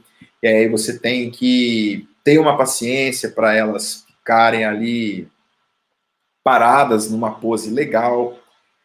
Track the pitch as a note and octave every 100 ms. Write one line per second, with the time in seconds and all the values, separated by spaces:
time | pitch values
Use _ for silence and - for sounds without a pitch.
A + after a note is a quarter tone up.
0 | _ _ - _ A#2 A2 A2+ A2 A2 A#2+
1 | A#2 B2+ A#2+ A#2 B2+ B2+ A#2+ A2+ G#2+ -
2 | - _ - D3+ D#3 C3+ C3 - A#2 C3+
3 | C3+ A#2+ A2 - A2+ A2 G#2+ G2+ - -
4 | _ _ - A2+ A2+ A2+ A2 G#2+ A2+ A#2+
5 | A2 F#2+ E2 _ _ _ _ _ _ _
6 | _ _ _ _ C3 B2 A#2 C3+ C3+ A2
7 | G#2+ A2 A2+ - A2+ A2 G#2+ A#2+ D3 C3+
8 | A#2+ B2 A#2+ - _ _ _ _